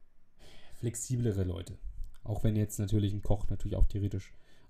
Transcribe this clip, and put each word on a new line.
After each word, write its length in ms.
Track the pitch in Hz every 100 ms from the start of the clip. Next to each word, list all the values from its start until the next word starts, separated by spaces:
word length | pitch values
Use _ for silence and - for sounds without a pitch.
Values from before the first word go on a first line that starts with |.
| - - - - - - -
flexiblere 720 | - 117 - - 123 117 95
Leute. 340 | 90 87 87 - - - - -
Auch 220 | - 107
wenn 120 | 117 107
jetzt 220 | 104 -
natürlich 360 | 98 104 101
ein 80 | 104
Koch 260 | - 104 -
natürlich 280 | 101 104 98
auch 100 | -
theoretisch 480 | 101 98 98 - - - -